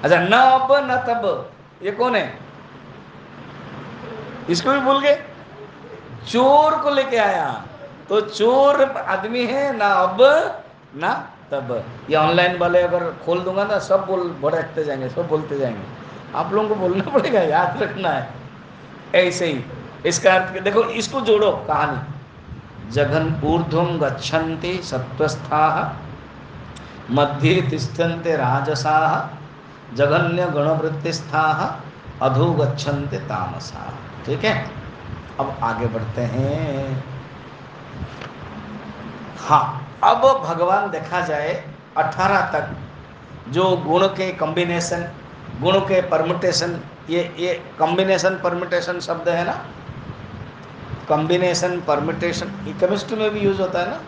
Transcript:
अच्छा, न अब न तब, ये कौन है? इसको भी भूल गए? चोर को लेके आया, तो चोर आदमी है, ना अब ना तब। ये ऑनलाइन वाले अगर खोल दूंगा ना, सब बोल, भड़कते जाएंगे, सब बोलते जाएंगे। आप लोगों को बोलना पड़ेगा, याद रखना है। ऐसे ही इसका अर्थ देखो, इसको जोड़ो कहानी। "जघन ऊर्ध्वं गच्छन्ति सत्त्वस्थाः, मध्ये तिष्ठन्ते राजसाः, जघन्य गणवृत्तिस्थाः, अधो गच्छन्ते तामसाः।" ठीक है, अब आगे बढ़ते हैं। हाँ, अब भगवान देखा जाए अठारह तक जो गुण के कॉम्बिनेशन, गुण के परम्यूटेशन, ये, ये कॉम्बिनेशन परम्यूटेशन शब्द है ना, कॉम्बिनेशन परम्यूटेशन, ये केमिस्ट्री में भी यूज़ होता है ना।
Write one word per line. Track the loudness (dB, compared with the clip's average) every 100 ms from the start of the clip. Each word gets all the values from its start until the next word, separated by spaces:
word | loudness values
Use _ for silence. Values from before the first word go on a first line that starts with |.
अच्छा, | 6 4
न | 6
अब | 6 8 6 6
न | 4 4
तब, | -2 0 0 0 -2 -6 -18 -20 -8
ये | -6
कौन | 0 0
है? | 2 -2 -8 -18 -18 -20 -20 -18 -20 -20 -20 -20 -18 -16 -16 -14 -14 -14 -14 -14 -12 -12 -10 -2
इसको | 2 4
भी | 4
भूल | 4 4
गए? | 4 2 0 -18 -20 -18 -18 -18 -18 -18 -16 -14 -2
चोर | 4 6 8 6
को | 2 2
लेके | 0 2 2
आया, | 2 2 -2 -4 -10 -16 -18 -18 0
तो | 0
चोर | 0 0 4 6 6 6 2 0 -2
आदमी | -2 -2 -2
है, | 0 0 -2 2
ना | 4
अब | 4 4 6 8 8 2 -6 -14 -20 -18
ना | -4 -2 -2 -8 -18 -6
तब। | -6 -4 -6 -6 -12 0
ये |
ऑनलाइन | 4 6 6 4 4
वाले | 4 6
अगर | 4 2
खोल | 0 -4 -2 0
दूंगा | 0 0
ना, | 0 0
सब | 4 2
बोल, | 4 -2
भड़कते | -2 -2 0 0 -2 -4
जाएंगे, | -2 -2 -4
सब | -4 0
बोलते | -2 0 -2
जाएंगे। | -2 -4 -10 -14 -16 -16 -8
आप | -4 0
लोगों | 0 0
को |
बोलना | 0 2 0
पड़ेगा, | 2 2 4 2
याद | 4 4 2 0
रखना | -4 -2 -2
है। | -2 -4 -12 -16 -18 -20 -20 -18 -18 0
ऐसे | 4 4 2
ही | -2 -2 -6 -12 -14 -2
इसका | -2 4 6
अर्थ | 6 2 -2
देखो, | 2 2
इसको | 2 -2 -2 -2
जोड़ो | 4 6 6
कहानी। | 2 -2 0 0 -2 -8 -12 -16 -20 -16 -16 -16 -16 -4
"जघन | 0 2 2 0 0
ऊर्ध्वं | 2 2 2 0 0 0
गच्छन्ति | 0 -2 -2 0 0 -4 -4 -4
सत्त्वस्थाः, | -4 -6 -6 -2 -2 -2 -2 2 4 2 -2 -6 -12 -14 -16 -18 -18 -16 -16 -16 -16 -16 -2
मध्ये | 2 2 4 4 4
तिष्ठन्ते | 2 -2 -4 0 0 0 0
राजसाः, | 0 2 0 0 0 2 4 4 0 -4 -10 -16 -18 -20 -20 -10
जघन्य | 2 4 4 2 2
गणवृत्तिस्थाः, | 0 2 2 2 0 -2 -4 -4 -2 2 2 2 -2 -6 -12 -16 -16 -2
अधो | 2 4
गच्छन्ते | 4 4 2 0 -2 -2 -2 -6
तामसाः।" | -4 -4 -4 -8 -10 -10 -10 -12 -14 -12
ठीक | -6 0
है, | 0 0 -4 -10 -12 -14 -12 -12 -10 -6
अब | -4 -2
आगे | -2 0
बढ़ते | -2 -2 -4 -4
हैं। | -2 0 0 0 -2 -4 -4 -6 -6 -12 -14 -16 -18 -18 -18 -18 -16 -12 -12 -10 -14 -14 -14 -14 -12 -12 -12 -14 -14 -14 -14 -10
हाँ, | 2 2 2 -6 -12 2
अब | 4 6 6 4 0
भगवान | 0 2 2 0
देखा | -6 -4 -4
जाए | -2 -2 -2 -4 -8 -18 -6 -2
अठारह | 0 2 2 2
तक | 2 -2 -4 -8 -12 -16 -18 -20 -18 -16 -2
जो | 2 4 2
गुण | 2 4 4
के | 2 -4
कॉम्बिनेशन, | -2 -2 0 0 0 -2 -4 -4 -10 -16 -16 -14 0
गुण | 4 4
के | 4 2
परम्यूटेशन, | 4 0 2 0 0 0 -2 -4 -10 -16 -4
ये, | -2 -2 -4
ये | -4 -4 -6 0
कॉम्बिनेशन | 2 4 4 4 2
परम्यूटेशन | 2 -2 -2 -2 -2 -2 -6
शब्द | -4 -2 0
है | 0
ना, | -2 -4 -10 -14 -14 -14 -14 -14 -14 -14 -14 -16 -18 -16 -10 -10 0
कॉम्बिनेशन | 0 2 2 2 2 0 -2
परम्यूटेशन, | 0 0 0 -2 -4 -4 -6 -8 -10
ये |
केमिस्ट्री | 0 2 2 -2 -2
में | 0
भी | 2
यूज़ | 0 2
होता | 0 0
है | -2
ना। | -6